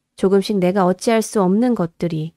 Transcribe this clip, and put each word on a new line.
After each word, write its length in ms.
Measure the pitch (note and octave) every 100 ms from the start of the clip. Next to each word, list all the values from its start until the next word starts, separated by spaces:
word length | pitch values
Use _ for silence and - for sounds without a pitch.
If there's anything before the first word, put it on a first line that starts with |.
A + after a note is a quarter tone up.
| _ -
조금씩 420 | F#3+ G3 G3 G#3
내가 280 | F3+ G3+ F3+
어찌할 340 | F#3 - A3+
수 220 | A3 A3
없는 320 | F#3 G3+ B3
것들이 580 | A3 E3+ - F3 D#3+ D#3+